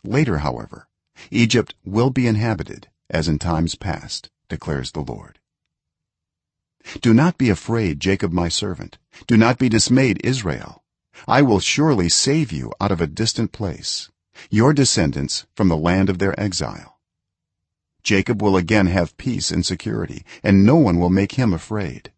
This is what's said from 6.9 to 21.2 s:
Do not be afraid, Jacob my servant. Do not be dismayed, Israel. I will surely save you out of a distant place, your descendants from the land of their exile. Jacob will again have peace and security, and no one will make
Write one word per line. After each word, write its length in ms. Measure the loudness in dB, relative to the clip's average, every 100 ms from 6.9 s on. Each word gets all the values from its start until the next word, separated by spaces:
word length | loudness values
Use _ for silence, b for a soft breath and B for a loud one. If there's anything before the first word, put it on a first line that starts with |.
| B
Do 100 | 4
not 260 | 6 4 2
be 100 | 0
afraid, 500 | 0 -2 -2 -2 -2
Jacob 320 | -2 0 -2
my 180 | -2 -2
servant. 500 | -4 -6 -8 -14 -18 _ B 2
Do 80 | 4
not 220 | 4 4
be 100 | 2
dismayed, 540 | 2 2 2 2 0
Israel. 600 | -2 -4 -4 -6 -10 -20 _ _ _ B 0
I 140 | 2
will 180 | 4 2
surely 480 | 2 0 2 2 2
save 440 | 0 0 0 -2
you 200 | -6 -10 -4
out 120 | -2
of 100 | 0
a 60 | -2
distant 440 | -2 -4 -2 -6
place, 580 | -6 -8 -8 -10 -10 -12 _ _ B B
your 240 | 2 4
descendants 760 | 4 2 2 0 -2 -6 -8 -12 0
from 140 | 0
the 60 | 2
land 340 | 2 2 0
of 100 | 0
their 200 | -2 -2
exile. 600 | -4 -4 -8 -10 -20 _ _ _ _ _ _ _ _ _ _ _
Jacob 380 | 0 0 0 0
will 140 | 2 2
again 320 | 2 2 2
have 300 | 0 -2 -6
peace 340 | -6 -4 -4
and 140 | -2 -4
security, 580 | -6 -6 -6 -8 -12 -20 B
and 240 | 2 6 6
no 100 | 6
one 240 | 4 4
will 100 | 2
make 240 | 2